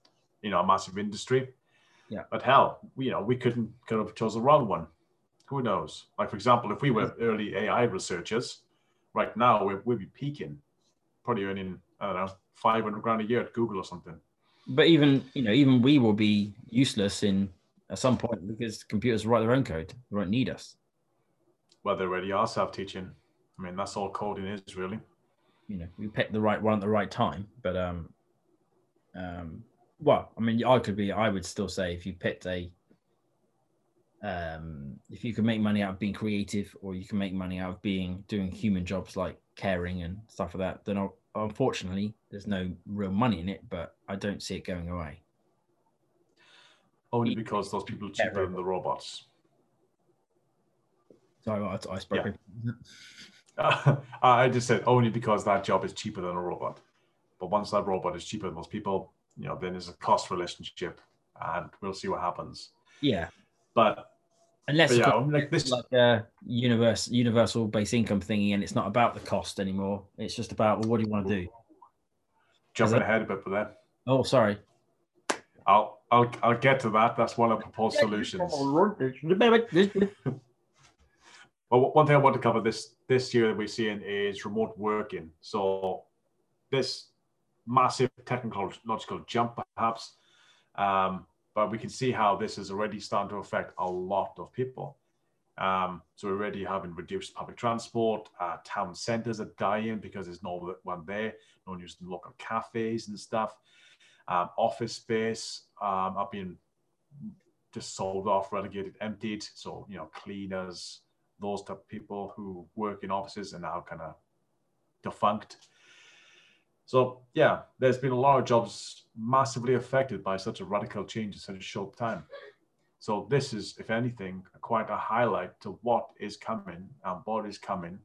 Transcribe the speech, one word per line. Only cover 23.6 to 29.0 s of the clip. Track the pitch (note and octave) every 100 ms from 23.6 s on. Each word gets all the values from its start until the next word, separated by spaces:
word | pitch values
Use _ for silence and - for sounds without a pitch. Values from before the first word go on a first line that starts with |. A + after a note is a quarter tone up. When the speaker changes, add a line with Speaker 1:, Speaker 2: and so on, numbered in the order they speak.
Speaker 1:
mean, | F2+ F#2
that's | G2 G#2+
all | G2
coding | - G#2 G2 F#2+
is, | G#2 - F#2
really. | F#2 A2 - _ _ _ _ _ -
Speaker 2:
You | G2
know, | E2+ -
we | G#2
picked | - F#2
the | G#2+
right | G#2+ G#2
one | G#2+ G#2+
at |
the | G2
right | G#2+ F#2+
time, | - G#2+ D2+ G#2 -
but, | F#2 F2+
um, | F2+ F2 D#2 _ _ _ _ _ _ _ _ _